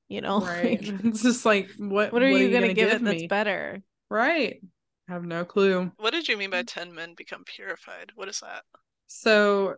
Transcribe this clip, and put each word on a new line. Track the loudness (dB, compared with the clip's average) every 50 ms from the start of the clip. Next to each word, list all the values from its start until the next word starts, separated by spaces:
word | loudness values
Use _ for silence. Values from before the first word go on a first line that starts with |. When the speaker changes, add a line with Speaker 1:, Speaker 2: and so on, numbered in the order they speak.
| _ -10
Speaker 1:
you | -8 -6
know? | -4 0 0 0
<laughs> | 0
Speaker 2:
Right. | -2 -4 -2 0 0 0 -2 -4
Speaker 1:
Like, | -6 -8 -2 -2
Speaker 2:
It's | -2 0 2 2
just | 2 2 4 4
like, | 4 4 4 2 -4 -10 -10
what, | -8 -2 0 0 0 2 2
Speaker 1:
what | 2 4
are | 4
Speaker 2:
what |
Speaker 1:
you | 6
Speaker 2:
are | 4
you | 4 4
Speaker 1:
gonna | 4 4 2 2
Speaker 2:
gonna | 2
Speaker 1:
give | 4 4 4
Speaker 2:
give | 2 2 2
Speaker 1:
it |
that's | 0 0 -2 -2
Speaker 2:
me? |
Speaker 1:
better? | -2 0 0 0 0 -2 -4 -4 -8 -10 -12 -14 _ _ _ _ -4
Speaker 2:
Right. | -2 0 2 2 2 0 0 -2 -4 -10 -20 -20 _ _ _ _ _ _ _ -12
I | -10
have | -8 -8
no | -6 -6 -6 -6
clue. | -2 2 4 4 4 4 2 0 -2 -6 -2
Speaker 3:
What | -2 -2 0
did | 0 0 0
you | -2 -2
mean | -2 -4
by | -2 -4 -4
ten | -4 -8 -12 -12 -12 -12
men | -14 -14 -14 -14
become | -18 -16 -14 -14 -16 -14
purified? | -16 -16 -14 -10 -12 -12 -12 -12 -18 -16 -16 -18 -18 -14
What | -14 -12 -10
is | -10 -10
that? | -12 -12 -16 -16 -16 _ _ -20 _ _ _ _ _
Speaker 2:
So | -16 -10 -4 2 4 4 6 6 4 4 2 0 -2 -4